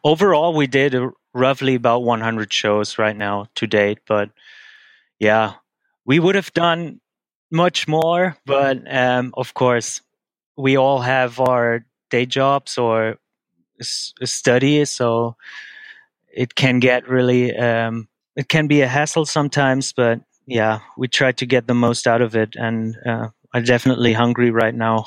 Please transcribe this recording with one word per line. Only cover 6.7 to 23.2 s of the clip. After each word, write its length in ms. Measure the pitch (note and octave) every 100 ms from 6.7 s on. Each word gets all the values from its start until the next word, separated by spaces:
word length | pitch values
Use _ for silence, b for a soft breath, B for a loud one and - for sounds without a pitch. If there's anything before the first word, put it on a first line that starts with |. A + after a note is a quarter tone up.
| E3 E3+ - _ _ _ _ -
much 380 | D#3+ F3+ - -
more. 480 | D#3 D#3+ F3 F#3 -
But, 380 | C3+ C#3 C#3 C3 A#2+
um, 380 | C3+ B2+ B2 B2
of 200 | - B2+
course, 480 | - B2+ A#2+ - - _ _ _ _ _ -
we 180 | C3+ C3+
all 240 | C3+ C3+
have 400 | B2 C3 B2+ A#2+
our 420 | B2+ B2 A#2+ A#2 - _ -
day 160 | A#2+ B2+
jobs 500 | C#3 C3+ C#3 - -
or 400 | A#2 A2+ A2 G#2+ _ _ _ _ _ -
s-, 320 | A#2 - - -
studies, 640 | B2+ - - B2 C3+ D3+ D3
so 460 | - A#2+ A#2 A#2 - B B B B B B B _ _
it 240 | G2+ B2
can 240 | - C3 B2
get 300 | B2+ B2 -
really, 480 | B2+ B2 B2 B2 -
um, 500 | A#2+ A2+ A2+ A2+ A2+ _ _ -
it 140 | C3+
can 160 | D#3+ D3+
be 160 | D3
a 60 | C3
hassle 360 | C3+ D3+ E3
sometimes. 680 | D3+ D#3 C#3+ - C3+ C3 C3+
But 260 | - A#2+ A#2 _ _
yeah, 360 | - A#2+ A2 A2 - -
we 100 | B2+
try 240 | - C3+
to 140 | B2 B2+
get 200 | C3 A2+
the 80 |
most 320 | A#2+ A#2 A#2 B2
out 140 | A#2
of 160 | A#2 A2+
it, 180 | A2
and, 400 | - A#2 A2+ A2 A2+ A#2+
uh, 220 | A2+